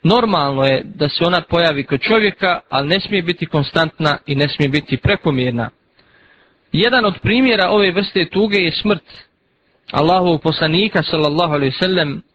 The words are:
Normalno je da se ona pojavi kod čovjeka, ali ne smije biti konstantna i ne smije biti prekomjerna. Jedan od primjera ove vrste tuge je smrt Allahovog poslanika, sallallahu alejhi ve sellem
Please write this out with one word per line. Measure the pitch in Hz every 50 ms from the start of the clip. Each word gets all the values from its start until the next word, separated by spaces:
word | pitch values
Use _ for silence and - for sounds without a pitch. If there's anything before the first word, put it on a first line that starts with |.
| -
Normalno | 160 208 240 233 220 196 165 143 139 139 135 135
je | 135 135 127 -
da | - - - 151 143
se | - - 170
ona | 170 180 175
pojavi | - _ - 170 170 165 151 139 135
kod | - 147 131
čovjeka, | - - 220 226 214 202 190 _ 196 185 175 - _ _
ali | - 135 139
ne | 147 175 196
smije | - - 208 190
biti | 175 165 180 - 170
konstantna | - - 151 143 - - 170 165 156 - _ 160 151 143 - _
i | - 143
ne | 135 147 139
smije | - - 151 139
biti | 131 147 - - 139
prekomjerna. | 127 - - 202 190 - 170 143 127 127 127 117 117 113 117 _ _ _ _ _ _ _ _ _ _ _ _ _ _ _ _ _ _ _ _
Jedan | - 151 202 240 254 254 226
od | 202 180 -
primjera | - 202 214 247 262 254 226 202 185 180
ove | 214 208 202 190
vrste | 170 190 202 - - 196 165
tuge | 156 - 185 214 214 202
je | 202 180 165
smrt | - - - 214 208 165 _ _ - - - _ _ _ _ _ _ _ _ _ _ _ _ -
Allahovog | - 135 147 160 180 185 180 180 165 143
poslanika, | - 160 151 - 165 156 156 180 208 214 - 190 151
sallallahu | - - 156 151 147 147 160 175 165 147
alejhi | 147 139 135 127
ve | - 180
sellem | 185 185 180 160 147 135 - - _